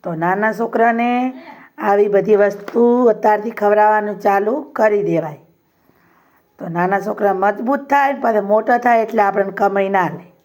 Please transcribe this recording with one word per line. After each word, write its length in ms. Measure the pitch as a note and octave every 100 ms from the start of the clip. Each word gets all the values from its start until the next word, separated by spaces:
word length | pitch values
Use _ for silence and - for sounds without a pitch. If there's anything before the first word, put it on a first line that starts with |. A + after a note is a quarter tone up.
તો 120 | F#3
નાના 380 | D#3+ E3+ F#3+ A3
છોકરાને 800 | G3+ A3+ A3+ A#3 A#3 A#3+ B3 B3+ B3+ - - - -
આવી 300 | G#3+ G3+ G3+
બધી 280 | G3 F#3 G#3
વસ્તુ 680 | G#3 G3+ - A#3+ A#3+ A#3+
અત્યારથી 460 | B3 G#3+ G#3+ G#3+ A3
ખવડાવવાનું 680 | A3+ G#3 G#3+ G#3+ G#3+ G#3 F#3+
ચાલુ 420 | G3+ G3 G#3 C#4
કરી 400 | - - G#3+ G#3
દેવાય. 360 | E3+ E3 D3+ D3 _ _ _ _ _ _ _ _ _ _ _ _
તો 100 | F3
નાના 320 | E3+ F3+ G3
છોકરા 340 | G3 G#3+ G3+
મજબૂત 560 | F#3 G3 G#3 A#3+ C#4 C#4
થાય 220 | C#4 C#4
ને 80 | B3+
પાછા 200 | A#3 G#3+
મોટા 380 | G3 G#3+ A3 A#3+
થાય 240 | B3 A#3
એટલે 200 | A3 A3
આપણને 280 | G3+ F#3+ G3
કમાઈ 380 | F#3 G3+ G3 G3
ના 200 | G3 E3+
લે. 260 | E3 - _